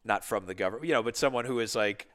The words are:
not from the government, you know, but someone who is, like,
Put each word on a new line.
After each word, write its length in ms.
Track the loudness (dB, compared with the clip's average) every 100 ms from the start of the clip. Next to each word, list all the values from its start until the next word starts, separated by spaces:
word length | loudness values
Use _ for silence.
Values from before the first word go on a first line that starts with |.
not 220 | 0 0 0
from 200 | -4 -2
the 100 | -2
government, 320 | -2 -2 0
you 60 |
know, 100 | 2
but 120 | 2 2
someone 300 | 2 2 -2
who 140 | -2
is, 160 | 0 2
like, 320 | 0 0 -12